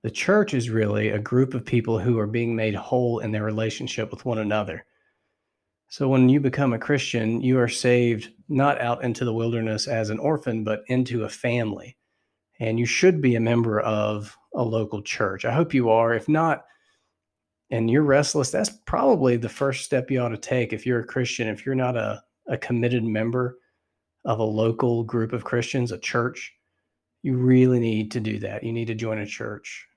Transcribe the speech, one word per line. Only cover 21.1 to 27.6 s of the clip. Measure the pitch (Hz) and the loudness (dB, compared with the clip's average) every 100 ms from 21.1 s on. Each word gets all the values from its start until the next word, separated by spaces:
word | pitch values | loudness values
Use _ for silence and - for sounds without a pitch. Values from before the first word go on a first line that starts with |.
| 135 123 - 113 | -4 -4 -2 -4
If | 104 - | -4 -4
you're | 131 | -2
not | 127 120 | 0 -2
a, | 107 107 _ _ - | -4 -6 _ _ -8
a | 135 | -6
committed | - 120 120 123 | -2 0 2 0
member | 113 107 113 123 123 127 _ _ _ _ _ _ - | 0 -2 0 0 -2 -6 _ _ _ _ _ _ -4
of | 113 | 0
a | |
local | 110 107 113 113 127 117 | 0 2 0 2 0 0
group | 113 120 113 | 0 -2 -2
of | 120 | -4
Christians, | - 123 117 135 123 | -2 -2 -2 -2 -2
a | - | -4
church, | - 123 123 123 - _ _ _ _ _ _ _ | -4 -2 -2 -6 -16 _ _ _ _ _ _ _
you | - 127 | -2 2
really | 127 127 | 6 8